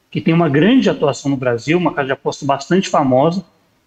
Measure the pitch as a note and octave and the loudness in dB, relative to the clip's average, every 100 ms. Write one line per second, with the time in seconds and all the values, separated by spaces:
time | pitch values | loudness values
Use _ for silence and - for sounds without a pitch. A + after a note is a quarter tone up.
0 | _ E3 - E3 E3 C#3+ F#3 C4 G#3 - | _ -4 0 2 2 2 4 4 2 0
1 | D3+ C3+ C#3+ C3+ B2+ A#2+ C#3 F3 D#3+ - | -2 -2 -4 -2 -2 -4 -2 -2 -2 -4
2 | C3+ C3+ D#3 - C#3 C3+ - F3+ F#3+ F3+ | -4 -4 -6 -8 -4 -4 0 -2 0 0
3 | C3+ B2+ D3+ F#3 - _ _ _ | 2 2 2 0 -8 _ _ _